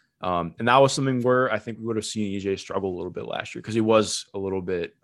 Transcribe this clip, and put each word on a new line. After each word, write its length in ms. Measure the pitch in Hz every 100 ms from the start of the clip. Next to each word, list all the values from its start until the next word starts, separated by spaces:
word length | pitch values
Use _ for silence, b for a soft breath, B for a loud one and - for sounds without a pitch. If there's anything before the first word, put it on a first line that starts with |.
| b _
Um, 340 | 92 87 85 -
and 100 | 117
that 100 | 131
was 140 | 135
something 300 | - 135 127
where 300 | 120 127 127
I 60 | 107
think 200 | 120 110
we 80 | 110
would 100 | 110
have 80 |
seen 280 | - 110 104
E 60 | 98
J 160 | 98 95
struggle 380 | - 98 95
a 20 | 87
little 140 | 90
bit 160 | 85 -
last 280 | - -
year 80 | -
'cause 120 | -
he 60 | 113
was 460 | 110 110 101 - -
a 60 | 101
little 240 | 98 95
bit, 340 | 90 90 85 _